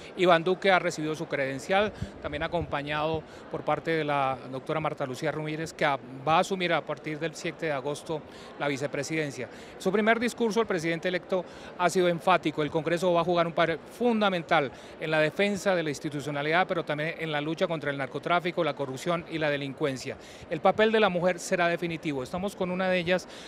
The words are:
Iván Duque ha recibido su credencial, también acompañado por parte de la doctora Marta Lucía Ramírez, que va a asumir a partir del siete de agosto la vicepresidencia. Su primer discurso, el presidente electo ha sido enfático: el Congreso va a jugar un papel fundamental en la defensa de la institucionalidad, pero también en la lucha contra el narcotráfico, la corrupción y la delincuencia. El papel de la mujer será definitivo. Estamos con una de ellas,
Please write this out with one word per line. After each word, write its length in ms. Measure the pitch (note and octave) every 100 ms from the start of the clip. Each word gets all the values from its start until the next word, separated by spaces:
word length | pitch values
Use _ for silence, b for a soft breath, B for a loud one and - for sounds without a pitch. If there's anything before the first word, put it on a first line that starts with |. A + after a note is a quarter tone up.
| B -
Iván 260 | F3+ E3
Duque 280 | E3 F3+ G3
ha 80 | F3+
recibido 340 | E3+ E3 D3+
su 140 | D#3 D#3+
credencial, 680 | C#3 C3+ C3+ D#3 F#3+ G#3 B B -
también 220 | D3+ D3
acompañado 800 | E3 E3+ D3 D3 D3 D3+ D#3 D#3+ D3+ B -
por 100 | D3
parte 300 | - D#3 E3
de 120 | D#3+
la 360 | D3 C#3+ C3 C3 C3
doctora 280 | C3 - D#3
Marta 260 | D#3 D3+ C#3+
Lucía 260 | B2 D#3
Ramírez, 400 | D3+ D3+ D#3 D#3+
que 140 | - D#3
va 520 | C3+ B2 C3+ C#3 E3
a 20 |
asumir 340 | F#3+ F#3+ F3
a 80 | D#3+
partir 380 | D3 C#3+ D#3 D3
del 160 | D#3+ D#3+
siete 320 | E3+ D#3 D#3+
de 60 |
agosto 500 | C#3 C3+ C#3+ - D3+ - B B -
la 100 | D3
vicepresidencia. 800 | C3+ C#3+ D3 C3 D#3+ D3 B2+ A2+ B B -
Su 140 | F#3+
primer 280 | G#3 G#3+ A3+
discurso, 420 | A#3 - A#3 G#3
el 40 | G#3+
presidente 440 | F#3 E3 E3 F#3
electo 360 | F3+ - F#3 E3+ B B -
ha 140 | F3
sido 160 | F#3 F3+
enfático: 560 | E3+ F#3+ F3+ D#3+ D3+
el 80 | D3+
Congreso 420 | D#3 D#3+ E3+ F#3
va 80 | E3+
a 20 |
jugar 220 | E3+ E3+ E3+
un 80 |
papel 240 | E3+ E3 D#3 - -
fundamental 720 | A#3+ A3 G3+ F3+ D#3+ E3 C3 B B B
en 120 | D#3+
la 80 | D#3
defensa 560 | D#3 E3+ G3+ G3+ G3+ F3+
de 80 |
la 60 | D#3
institucionalidad, 760 | C#3 D#3 C#3+ C3+ C#3+ D3 E3+ F#3+
pero 180 | F3
también 340 | D#3 D3 D#3+ D#3
en 120 | D#3+
la 80 | D3
lucha 280 | D3 E3 F3
contra 240 | D#3+ C#3
el 80 | C#3
narcotráfico, 640 | C3+ C#3 D#3+ F3 F3 F3
la 100 | D#3
corrupción 500 | C#3 C3 C3 F3 E3 -
y 80 | D#3
la 140 | D3+
delincuencia. 680 | C#3+ C#3 B2+ D3 C3 C3 G#2 B B -
El 100 | E3
papel 320 | G3 F#3 A3
de 80 | A3
la 100 | G3+
mujer 280 | F3+ F3+ F3
será 300 | - F#3 E3+
definitivo. 560 | E3+ F3 D#3+ D#3+ C3+
Estamos 320 | B2+ F3+ G3 -
con 160 | F3+
una 180 | F3+ F#3
de 80 | F#3
ellas, 300 | E3+ F3+ - B